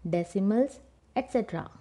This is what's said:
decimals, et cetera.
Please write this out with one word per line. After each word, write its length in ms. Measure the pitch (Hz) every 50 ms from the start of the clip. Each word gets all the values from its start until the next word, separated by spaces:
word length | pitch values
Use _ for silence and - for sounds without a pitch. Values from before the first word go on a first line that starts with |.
| - 170
decimals, 680 | 160 175 170 - - 196 190 202 214 233 262 277 - - - - _ _ _ _ _
et 160 | 254 254 -
cetera. 380 | - 247 220 - - 165 - - - -